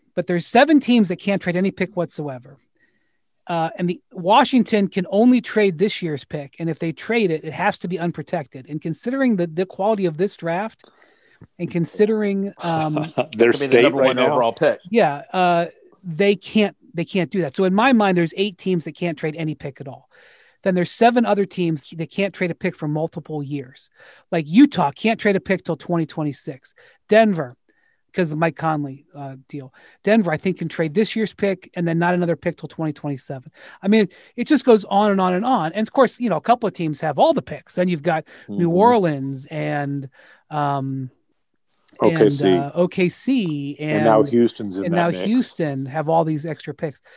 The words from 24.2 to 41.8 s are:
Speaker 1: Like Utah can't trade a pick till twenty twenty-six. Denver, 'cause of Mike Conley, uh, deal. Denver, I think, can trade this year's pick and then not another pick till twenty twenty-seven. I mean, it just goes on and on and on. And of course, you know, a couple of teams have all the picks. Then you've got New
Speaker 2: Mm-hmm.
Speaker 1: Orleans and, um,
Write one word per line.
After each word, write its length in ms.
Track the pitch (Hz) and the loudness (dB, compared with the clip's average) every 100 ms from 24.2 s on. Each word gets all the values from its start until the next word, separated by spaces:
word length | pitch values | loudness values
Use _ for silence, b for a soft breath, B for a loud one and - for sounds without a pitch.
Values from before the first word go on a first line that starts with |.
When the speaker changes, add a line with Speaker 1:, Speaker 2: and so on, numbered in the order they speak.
| b | b
Speaker 1:
Like 140 | 170 147 | -6 2
Utah 420 | 185 285 - 147 | 6 6 4 -2
can't 280 | - 220 226 | -2 -2 0
trade 160 | 214 190 | 2 0
a 40 | |
pick 240 | - 190 | 0 -4
till 120 | - 160 | -4 -6
twenty 300 | - 170 156 | -4 -4 -4
twenty-six. 680 | - 151 135 - 139 - _ b b - | -4 -6 -6 -12 -16 -18 _ b b 2
Denver, 520 | 214 220 170 131 123 _ _ _ _ _ | 4 4 2 -4 -10 _ _ _ _ _
'cause 160 | - 170 | -4 -2
of 60 | 156 | 0
Mike 180 | 165 135 | -2 -2
Conley, 480 | 165 156 143 139 _ | -4 -2 -4 -10 _
uh, 220 | 147 139 135 - | -16 -16 -16 -16
deal. 280 | 147 131 b b b | -16 -16 b b b
Denver, 280 | 202 226 175 | 2 2 2
I 60 | 156 | 0
think, 180 | 196 175 | -2 -4
can 140 | 165 | -6
trade 240 | - 165 | -4 -2
this 200 | 147 220 | 0 -2
year's 200 | 220 208 | -2 -4
pick 360 | - 202 185 - | -2 -4 -4 -8
and 120 | - 170 | -6 -2
then 120 | 165 | 0
not 160 | 175 | 2
another 200 | 180 170 | 2 0
pick 220 | 160 180 165 | -2 -4 -6
till 140 | 156 | -10
twenty 240 | - 160 | -8 -6
twenty-seven. 580 | 147 147 135 - 135 - B B B | -6 -8 -10 -10 -14 -16 B B B
I 60 | 196 | 2
mean, 200 | 220 196 b b b | 4 2 b b b
it 100 | 240 | 0
just 180 | 302 | 2
goes 220 | - 220 196 | 4 4 4
on 240 | 196 214 | 0 2
and 100 | 196 | 2
on 140 | 185 | 2
and 100 | 180 | 0
on. 300 | 233 247 160 | 0 0 -2
And 120 | 202 220 | -4 -2
of 60 | |
course, 260 | - 233 - | 2 2 2
you 120 | 240 | -2
know, 60 | 160 | -2
a 40 | |
couple 260 | - 247 202 | 2 0 0
of 60 | |
teams 300 | - 160 151 | -4 -6 -4
have 160 | 160 143 | -4 2
all 160 | 302 | 2
the 80 | 294 | 2
picks. 320 | - 151 - | -4 -12 -10
Then 140 | - 185 | -2 -2
you've 140 | 165 | 0
got 220 | 156 160 - B B | -2 -4 -4 B B
New 200 | 202 170 | -2 0
Speaker 2:
Mm-hmm. 60 | |
Speaker 1:
Orleans 720 | 175 226 240 175 143 135 135 139 | 4 6 4 2 -2 -6 -8 -10
and, 580 | 156 151 147 143 139 131 b b b b | -8 -6 -4 -4 -6 -10 b b b b
um, 640 | 151 147 139 135 135 127 _ _ _ _ _ _ _ | -4 -2 -2 -4 -8 -10 _ _ _ _ _ _ _